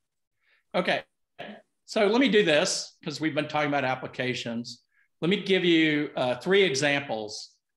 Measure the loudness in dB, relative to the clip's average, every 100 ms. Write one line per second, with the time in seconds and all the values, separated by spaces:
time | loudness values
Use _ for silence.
0 | _ _ _ _ _ _ _ -4 -2 -2
1 | -4 _ _ -18 -16 -18 _ _ -8 0
2 | 2 4 4 4 4 4 2 -2 -8 _
3 | -12 -6 -4 -2 -4 -2 -2 0 -2 -4
4 | -6 -6 -4 -4 -6 -8 -8 -14 _ _
5 | _ -6 -2 0 2 2 4 4 4 2
6 | -2 -2 -2 -2 2 4 4 2 0 0
7 | -2 -6 -8 -12 -16 _ _